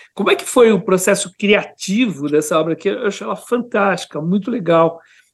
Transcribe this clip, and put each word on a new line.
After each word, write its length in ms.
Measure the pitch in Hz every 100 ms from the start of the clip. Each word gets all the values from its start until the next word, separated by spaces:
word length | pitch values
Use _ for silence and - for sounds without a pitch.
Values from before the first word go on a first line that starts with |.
| -
Como 160 | - 202
é 60 | 403
que 80 |
foi 260 | - 262 226
o 80 | 202
processo 500 | 190 185 202 202 185 -
criativo 880 | 202 196 - - - 214 240 139 143
dessa 300 | 147 151 165
obra, 160 | 165 160
que 120 | 196
eu 160 | 208 208
acho 180 | -
ela 100 | 220 214
fantástica, 840 | - 247 240 214 196 170 - 151
muito 300 | 160 202 208
legal, 500 | 240 165 165 165 - - _ _